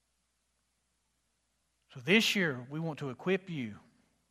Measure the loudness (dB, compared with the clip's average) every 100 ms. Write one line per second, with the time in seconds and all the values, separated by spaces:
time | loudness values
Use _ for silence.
0 | _ _ _ _ _ _ _ _ _ _
1 | _ _ _ _ _ _ _ _ _ -12
2 | 4 6 6 2 0 0 -6 -6 -4 -4
3 | -8 -6 -2 -2 -2 -6 -6 -8 -18 _
4 | _ _ _